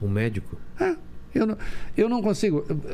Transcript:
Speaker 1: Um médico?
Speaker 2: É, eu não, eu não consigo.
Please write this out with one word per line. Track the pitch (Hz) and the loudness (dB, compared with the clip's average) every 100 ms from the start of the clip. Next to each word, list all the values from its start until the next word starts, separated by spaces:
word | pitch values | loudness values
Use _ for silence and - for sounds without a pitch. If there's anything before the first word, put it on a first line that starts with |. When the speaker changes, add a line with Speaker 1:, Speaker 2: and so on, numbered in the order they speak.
Speaker 1:
Um | 101 | 0
médico? | 101 113 101 - - - - | 2 2 0 -6 -8 -10 -2
Speaker 2:
É, | 370 330 - - - | 0 0 -6 -12 -4
eu | - 220 | 0 2
não, | 208 - - - - | 0 -2 -2 0 2
eu | 220 | 2
não | 240 | 4
consigo. | 190 - 214 147 - 151 - | 2 2 2 2 0 -4 -2